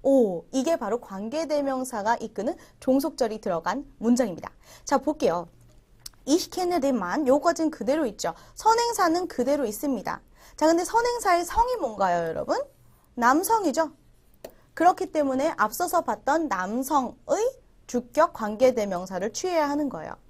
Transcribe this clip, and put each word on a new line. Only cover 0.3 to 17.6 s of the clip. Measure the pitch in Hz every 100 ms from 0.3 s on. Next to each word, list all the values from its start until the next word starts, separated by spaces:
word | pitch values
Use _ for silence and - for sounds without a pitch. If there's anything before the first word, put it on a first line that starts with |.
| 170 -
이게 | 262 262 330
바로 | 208 208
관계대명사가 | - 190 214 302 302 294 277 262 254 226 202 240
이끄는 | 220 - 220 - - _
종속절이 | - 262 294 - 233 214
들어간 | 208 170 180 240 - -
문장입니다. | 220 240 233 170 - _ - -
자, | - 269
볼게요. | 269 311 233 170 170 - - - _ - - _ -
Ich | 330 -
kenne | - 359 349
den | 277 247
Mann, | 175 214 277
요거는 | 285 339 339 320
그대로 | - 220 302 262
있죠. | - 170 165 - -
선행사는 | 427 453 480 415 349 339 359
그대로 | - 247 285 233
있습니다. | 214 294 240 165 160 _ _ - -
자, | 311
근데 | 339
선행사의 | 359 453 480 480 415 349 339
성이 | 440 480 480
뭔가요, | 277 208 190 175 165
여러분? | 160 147 392 587 _ - _ _ -
남성이죠. | 240 294 381 453 359 269 320 - _ _ _ - - - _
그렇기 | - 330 359 381
때문에 | 311 277 262 302 -
앞서서 | 208 - 349 339
봤던 | 320 214 - 311 302
남성의 | 190 185 226 262 277 247 - - 339 480 -